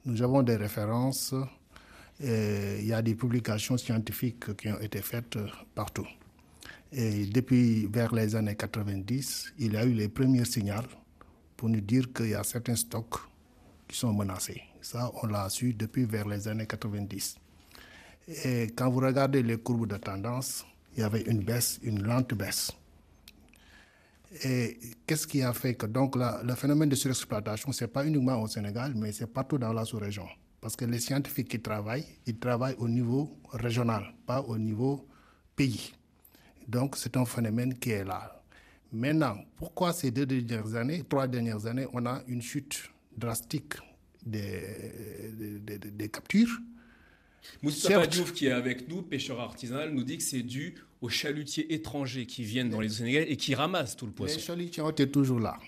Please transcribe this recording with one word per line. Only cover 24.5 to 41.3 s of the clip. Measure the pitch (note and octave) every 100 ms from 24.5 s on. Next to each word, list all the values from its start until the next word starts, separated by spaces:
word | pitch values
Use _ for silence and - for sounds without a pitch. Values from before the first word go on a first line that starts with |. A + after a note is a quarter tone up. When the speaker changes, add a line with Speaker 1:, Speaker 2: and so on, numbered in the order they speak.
| B2+ A2+ - A#2+ - -
Speaker 1:
qu'est-ce | D#3 -
qui | C#3+
a | B2+
fait | A#2+ C3
que, | A2+ G#2+
donc, | A#2+ C3+
la, | B2+ B2 A2+
le | A#2+
phénomène | B2+ C#3 D3 D#3
de |
surexploitation, | C3+ C3+ B2+ - - G#2 G#2+ -
c'est | B2+ A2+
pas | C3+ D3
uniquement | D3+ B2+ B2+
au | G#2+
Sénégal, | A2 G2+ G#2+ C3+
mais | A#2 G#2+
c'est | G#2 A#2
partout | C3 C3 D3
dans | A2+
la | A2
sous-région. | A2 A2 G2+ G2+ F#2 - - _
Parce | A2+ -
que |
les | A#2+ A#2+
scientifiques | A#2 C#3 C#3 - A#2+
qui | A2+
travaillent, | - G#2+ G#2 B2+ D#3 - -
ils | A2+
travaillent | B2 A#2+ C3 B2+
au | A#2+
niveau | A#2+ A#2 C3 D3 - -
régional, | A2 A#2 A#2 A#2 A2 - - -
pas | B2+
au | A2 A2
niveau | A2 G#2+ C3 C#3 - - - _ _ -
pays. | C#3 G#2 - - _ _ - - - - -
Donc, | A#2 C#3 -
c'est | B2 C3
un |
phénomène | A#2+ - A2+ A2+ B2+ B2+
qui | B2+
est | G#2
là. | F#2+ F#2 G#2 - _ - - - _
Maintenant, | A2+ C3 D#3 C#3 G2+ - -
pourquoi | D#3+ - F3+
ces | E3+ C3
deux | A#2+ C#3
dernières | C3 A#2 A#2 G#2+ A#2
années, | B2 E3+ C3
trois | C#3
dernières | C3+